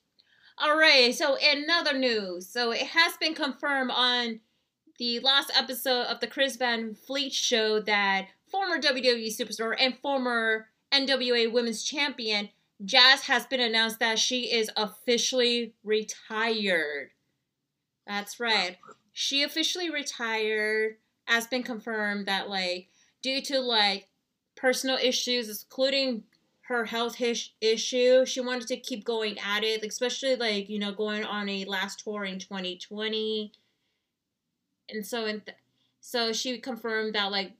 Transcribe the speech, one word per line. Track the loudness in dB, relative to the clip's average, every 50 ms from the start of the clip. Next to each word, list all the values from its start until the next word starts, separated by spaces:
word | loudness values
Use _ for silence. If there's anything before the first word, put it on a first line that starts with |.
| _ _ _ _ _ _ _ _ _ -20 _
All | -4 0 2 4 6
right, | 6 8 8 8 6 6 4
so | 2 0 0 0
in | 2 2 2 2 2 0 0
other | 0 2 2 0 0 2
news. | 2 2 0 0 -2 -4 -8 -10 -10 -8
So | -4 -2 -2 -2
it | 0 -2 -4
has | 0 2 2 2 2 2 -2
been | -4 -4 -2
confirmed | -2 -4 -4 -4 -4 -4 -2 0 0 0 0
on | 0 2 2 2 2 2 0 -2 -4 -8 _ _ _ _ _ _ _ _ _ _ _ -6
the | -4 -2 -2 0
last | 0 2 2 2 0 2 0
episode | 0 0 0 -6 -4 0 0 2 2 0
of | -2 -4 -4
the | -6
Chris | -6 0 0 0 0 2
Van | 0 0 0 0 0 -2 -6 -10
Fleet | -12 -10 -6 -4 -4 -4 -2
show | -4 -2 0 2 2 2 4 4 2 2
that | 2 2 2 4 4 4 4 2 0 -4 _ _ _
former | -6 -2 -2 0 0 0 2
W | 2 2 2 4
W | 4 2 2 2 0
E | -6
superstar | -4 -4 -6 -6 -4 -4 -4 -4 0 2
and | 2 2 2 -2
former | -4 -2 0 0 0 0 0 0 2 0 0 0 -4 _ _ _ _ 0
N | 0 2 2
W | 2 0 0 2 2 2
A | 2 2 4
Women's | 2 2 0 0 -4 -4
Champion | -6 -6 -2 -2 -2 -2 -2 -6 -4 -2 -2 -2 -2 -6 _ _ _ _ _ -14 -6
Jazz | 2 6 8 8 8 8 6 4
has | 0 0 0 2
been | 0 0 0
announced | 2 2 2 2 2 2 0 0
that | 0 0 2 2
she | 0 0 0 -2 -2 0
is | 0 0 0 0 -2
officially | -4 -4 -4 -4 -8 0 0 2 2 2 0 2 2 4 4 4 2 -2 -4 -8 _ -4
retired. | -2 0 0 0 -4 -12 -14 -12 -8 -4 -2 0 0 0 0 2 2 2 2 0 -2 -4 -8 -10 -12 _ _ _ _ _ _ _ _ _ _ _ _ _ _ _ _ _ _ _
That's | -8 -6 -6 -6 -8 -8 -6
right. | -2 0 2 2 0 -2 -6 _ -20 -20 -20 _ _ _
She | -8 -4 -4 0 0 0
officially | 0 0 0 -2 -2 0 -2 -2 -4 -4
retired. | -4 -4 -6 -6 -8 -6 -4 -4 -2 -2 -2 0 0 0 0 0 0 0 0 -2 -4 _ _ _ _ _ -2
Has | 0 0 0 0
been | -2 -4 -4
confirmed | -4 -4 -10 -8 -8 -6 -4 -2 -2 -2 -2 -4 -2
that, | -2 -2 -2 -2 -4
like, | -4 -2 -2 -2 -4 -6 -8 _ _ _ _ _ _ -8
due | -4 -2 -2 -2
to, | -4 -2 -2 0
like, | 0 2 2 4 4 2 2 -2 -8 _ _ _ _ _ _ _ _ _ _
personal | 0 2 2 2 2 0 -2 0
issues, | 2 2 2 0 0 -2 0 -2 -2 -2 -4
including | -10 -12 -14 _ -2 0 0 2 2 2 0 0 -2 -4 -8 _ _ _ _ _ _ _
her | _ -4 -4 -4 -2
health | -2 -2 -4 -4 -4 -2
his-, | -2 -2 -2 -2 -2 -6 -10 _ -2
issue, | 2 2 2 2 0 -2 2 4 6 8 8 6 6
she | 4 0 -4
wanted | -2 -2 -4 -4 -4 -4
to | -6
keep | -6 -4 -8 -8 -6 -4
going | -4 -2 -2 -2 -4 -4 -6
at | -4 -2 -2 0
it, | 0 0 0 -2 -4
especially, | -6 -4 -2 -2 -2 -2 0 0 0 2
like, | 2 2 0 0 -2 -2 -4
you | -4 -4
know, | -4 -4
going | -2 -4 -4 -2 -2 -4 -4
on | -4 -4 -4 -4 -4
a | -4 -4 -4
last | -4 -4 -4 -4 -4 -6 -10
tour | -10 -8 -6 -6 -6
in | -6 -8 -8
twenty | -10 -10 -8 -6 -6 -6 -8 -10
twenty. | -12 -12 -8 -6 -4 -4 -2 -2 -2 -2 -2 -4 -6 -8 -14 _ _ _ _ _ _ _ _ _ _ _ _ _ _ _ _ _ _ _ _ _ _ _ _ _ _ -12
And | -10 -10 -8
so, | -6 -6 -4 -4
in | -4 -6 -6
th-, | -10 -14 -20 _ _ _ _ _ _ _ _ _
so | _ -4 -2 -2 0 0
she | -2 -2 -2 -4 -4 -6
confirmed | -6 -8 -10 -6 -4 -2 -2 0 -2 0 0
that, | 0 -2 0
like, | -2 -2 -4 -4 -10 _